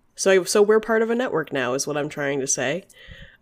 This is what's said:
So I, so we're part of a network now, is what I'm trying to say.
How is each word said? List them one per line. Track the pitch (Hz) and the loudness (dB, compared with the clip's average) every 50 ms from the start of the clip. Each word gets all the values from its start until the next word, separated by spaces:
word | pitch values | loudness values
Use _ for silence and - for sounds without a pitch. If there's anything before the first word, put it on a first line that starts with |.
| _ _ _ | _ _ _
So | - - 190 | -2 2 4
I, | 190 190 175 | 4 4 4
so | - - 214 | 2 4 4
we're | 208 202 214 220 | 4 6 4 2
part | 220 - 226 220 | 2 2 0 0
of | 226 220 | 0 0
a | 233 | -2
network | 233 254 - - 160 151 - | -2 -2 -2 -2 -4 -4 -4
now, | 143 139 123 120 127 | -4 -2 -2 -2 -2
is | 139 - | -4 -4
what | - 147 | -4 -4
I'm | 147 147 151 | -4 -6 -6
trying | - 151 143 139 143 139 | -6 -4 -4 -2 -2 -2
to | 131 | -2
say. | 135 - - 127 127 151 180 - - _ - - - - - - - _ _ | -2 -2 -2 -2 -4 -4 -6 -8 -14 _ -20 -20 -20 -20 -20 -20 -20 _ _